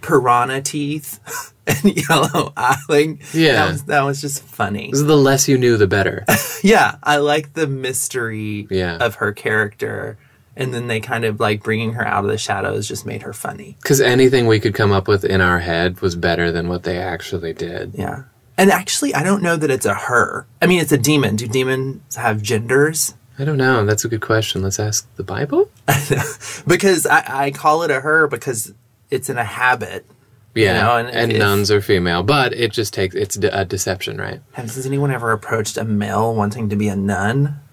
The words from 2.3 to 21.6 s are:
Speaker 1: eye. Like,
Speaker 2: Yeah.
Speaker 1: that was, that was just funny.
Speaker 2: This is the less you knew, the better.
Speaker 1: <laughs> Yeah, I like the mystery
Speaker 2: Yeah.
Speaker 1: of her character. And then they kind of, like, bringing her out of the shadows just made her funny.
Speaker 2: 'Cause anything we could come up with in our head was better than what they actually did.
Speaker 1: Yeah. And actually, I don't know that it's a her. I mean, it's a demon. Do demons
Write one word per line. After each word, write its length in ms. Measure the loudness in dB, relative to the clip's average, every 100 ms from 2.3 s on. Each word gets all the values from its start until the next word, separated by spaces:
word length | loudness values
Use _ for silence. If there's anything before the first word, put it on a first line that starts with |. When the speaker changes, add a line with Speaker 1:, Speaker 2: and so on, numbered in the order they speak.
| 0 -4 -2
Speaker 1:
eye. 200 | 0 0 2
Like, 320 | 2 2 -2 -6
Speaker 2:
Yeah. 200 | 2 4 4 2
Speaker 1:
that 60 |
was, 100 | -2
that 180 | -2 0
was 180 | 0 -2
just 220 | -6 -8
funny. 480 | -12 -6 -4 -4 -4
Speaker 2:
This 100 | -2
is 60 | 4
the 100 | 6
less 320 | 6 4 4
you 100 | 4
knew, 180 | 4 4
the 100 | 4
better. 380 | 4 0 -2 2
Speaker 1:
<laughs> 60 | 2 0 0
Yeah, 300 | 4 6 4 0
I 140 | 0 2
like 380 | 2 0 -2
the 120 | -4 -4
mystery 1000 | -2 -4 -6 -4 -4 -4 -6 -6 -8 -4
Speaker 2:
Yeah. 260 | -2 -2 -2
Speaker 1:
of 180 | -2 0
her 160 | -4
character. 840 | -2 -2 0 0 -4 -8 -6 -10 -12 _ _ _ -8
And 160 | -6
then 140 | -6 -4
they 140 | -6
kind 240 | -4 -2
of, 160 | -2 0
like, 220 | 0 0
bringing 320 | -2 -2 -2
her 120 | -4 -2
out 180 | 0
of 60 | 0
the 80 | -4
shadows 480 | -4 -4 -2 -4 -6
just 180 | -8
made 180 | -10 -10
her 100 | -12
funny. 440 | -10 -10 -10 -16 -12
Speaker 2:
'Cause 180 | 0 2
anything 460 | 4 6 6 6 4
we 140 | 4
could 140 | 2
come 180 | 2 2
up 160 | 2 2
with 160 | 0
in 160 | 2 2
our 180 | 4 2
head 420 | 0 0 0 0
was 140 | -4
better 380 | -2 -2 0 0
than 160 | -2 -4
what 160 | -4
they 140 | -4 -4
actually 540 | -4 -6 -6 -8 -6
did. 420 | -8 -8 -8 -10
Speaker 1:
Yeah. 280 | -8 -8 -8 -14 _ _ 2
And 140 | 4
actually, 420 | 4 0 -4 -2
I 100 | -2
don't 180 | 0 0
know 140 | 0 0
that 140 | 0
it's 140 | 0 0
a 80 |
her. 520 | -2 0 0 0 -4 -12 _
I 60 | 2
mean, 120 | 2
it's 120 | 4
a 60 | 2
demon. 360 | 2 2 2 -2
Do 120 | -2
demons 680 | -2